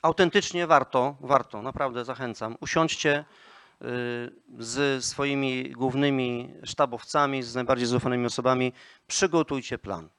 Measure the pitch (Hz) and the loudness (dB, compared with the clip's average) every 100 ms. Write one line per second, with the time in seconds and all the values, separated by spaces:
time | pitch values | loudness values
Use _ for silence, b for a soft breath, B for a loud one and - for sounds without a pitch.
0 | 160 165 175 202 160 175 170 156 135 131 | 0 4 4 4 0 -4 4 4 4 0
1 | 127 143 139 135 120 107 120 - 139 120 | 0 -2 2 2 2 -10 -8 -4 -4 -4
2 | 120 123 127 110 110 117 143 165 160 - | -8 -8 -8 -6 -8 -8 -2 2 2 2
3 | 156 147 147 B B B B B 123 123 | 2 2 -2 B B B B B -8 -6
4 | 120 120 120 - _ 120 113 120 143 135 | -4 -6 -8 -14 _ -14 -8 0 0 0
5 | 120 - 139 139 135 127 131 117 131 127 | -4 -2 -2 0 0 -2 -6 -2 -2 2
6 | 143 135 123 120 127 - - - 139 120 | 2 2 0 -4 -8 -14 -14 0 0 0
7 | - 151 143 135 120 123 123 127 120 123 | -2 2 2 0 -4 -4 0 2 2 2
8 | 127 123 120 - 123 127 127 B B B | 2 0 0 0 2 2 0 B B B
9 | _ - 190 165 156 139 120 123 98 92 | _ 0 2 2 2 -2 -4 -8 -6 -10
10 | 78 | -10